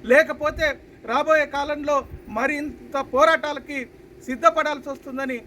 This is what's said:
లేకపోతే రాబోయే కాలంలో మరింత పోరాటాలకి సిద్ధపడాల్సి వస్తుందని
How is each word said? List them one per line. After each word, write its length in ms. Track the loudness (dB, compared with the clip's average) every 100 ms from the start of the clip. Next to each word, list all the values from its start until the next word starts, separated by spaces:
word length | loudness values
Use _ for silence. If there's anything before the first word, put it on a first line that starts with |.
| 6
లేకపోతే 720 | 6 6 -2 -4 -2 -2 -2 -14 -18 -2
రాబోయే 400 | -2 4 2 2
కాలంలో 600 | -2 -4 -4 0 -2 -2 -16 -8
మరింత 760 | -4 -2 -2 -8 -12 -8 -8 -2
పోరాటాలకి 760 | 4 4 4 0 -8 -8 -10 -10 -16 -20 -16 -10
సిద్ధపడాల్సి 640 | 2 2 2 -2 -4 -8
వస్తుందని 520 | -12 -10 -8 -6 -8